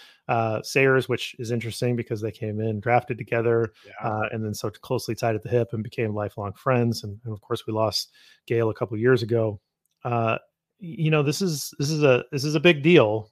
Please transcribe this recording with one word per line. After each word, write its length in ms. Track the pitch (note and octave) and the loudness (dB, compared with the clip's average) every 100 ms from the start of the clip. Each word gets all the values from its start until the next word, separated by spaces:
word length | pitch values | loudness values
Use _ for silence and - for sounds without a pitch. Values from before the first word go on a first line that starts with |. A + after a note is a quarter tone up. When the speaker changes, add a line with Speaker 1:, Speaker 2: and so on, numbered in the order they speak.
| - _ - | -20 _ -4
Speaker 1:
uh, 320 | A#2 A2+ A2 | -2 0 -2
Sayers, 460 | - C3+ C3+ C3 B2 | -2 2 4 4 2
which 260 | A#2 - - | -4 -4 -10
is 120 | A2+ | -6
interesting 460 | A#2+ A2+ - B2 A#2+ | -4 -4 -4 -2 -2
because 240 | A2+ G#2+ | -4 -6
they 100 | A2 | -6
came 300 | - G#2+ G#2+ | -8 -8 -4
in, 180 | A2 G#2+ | -4 -2
drafted 380 | A#2 B2+ - A2+ | 2 2 2 -10
together, 560 | - A#2 A#2 A#2 A2+ _ G2+ | -4 0 2 2 0 _ -20
Speaker 2:
Yeah. 220 | G#2 A2+ | -10 -6
Speaker 1:
uh, 180 | G#2+ A2 | -4 -4
and 140 | A2+ | -4
then 80 | G#2+ | -6
so 160 | G#2 A2 | -6 -8
closely 460 | - - B2 - | -10 -6 -4 -4
tied 220 | A2 A#2 A2 | -4 -2 -2
at 60 | |
the 60 | - | 0
hip 240 | A#2+ A#2 | 0 0
and 100 | A2+ | -4
became 320 | G#2 - A2 | -8 -4 -4
lifelong 380 | G#2 G#2 - G2+ | -2 -6 -6 -10
friends. 500 | - C3+ B2 A#2 A2+ | -4 0 2 2 -2
And, 160 | G#2+ G2+ | -8 -12
and 80 | A#2 | -12
of 80 | G#2 | -12
course, 260 | - A#2 - | -8 -8 -4
we 60 | |
lost 400 | A2 A2 - - _ _ _ - | -2 0 -2 -8 _ _ _ -4
Gale 220 | A#2 A2 | 0 0
a 60 | |
couple 200 | - A#2+ G#2+ | -2 -6 0
years 240 | B2 B2 | 4 4
ago. 360 | A2 A#2 A2 G2+ _ _ _ _ | 2 0 0 -4 _ _ _ _
Uh, 320 | B2+ A#2+ A2+ A#2+ _ _ _ _ | -4 -2 0 -2 _ _ _ _
y-, 140 | F3 D#3 | -14 -4
you 120 | D#3 | 0
know, 120 | D#3 | 2
this 180 | C#3+ C#3+ | 2 0
is, 320 | F#3+ C#3+ - - | -2 -2 -8 -4
this 120 | C#3+ | -2
is 140 | D#3 | 4
a, 200 | C#3+ B2 - | 4 4 2
this 140 | C#3 | -4
is 100 | D3+ | -2
a 60 | D3+ | 4
big 220 | E3+ D3+ | 4 4
deal 480 | D3+ E3+ G#2+ A2 - | 6 6 6 2 -6